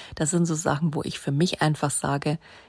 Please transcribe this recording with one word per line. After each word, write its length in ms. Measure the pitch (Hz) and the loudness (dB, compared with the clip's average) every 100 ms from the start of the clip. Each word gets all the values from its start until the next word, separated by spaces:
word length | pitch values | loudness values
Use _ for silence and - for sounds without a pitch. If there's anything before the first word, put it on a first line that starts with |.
| - - | -12 -4
Das 160 | 156 | 0
sind 140 | 170 170 | 2 2
so 100 | 156 | 2
Sachen, 380 | 160 143 165 | 0 0 0
wo 80 | 147 | -2
ich 160 | - - | -4 -6
für 120 | - | -2
mich 300 | 139 180 - | 2 2 2
einfach 300 | 156 151 143 | 0 2 0
sage, 460 | - 139 143 151 151 - - | 0 0 -2 -2 -4 -6 -20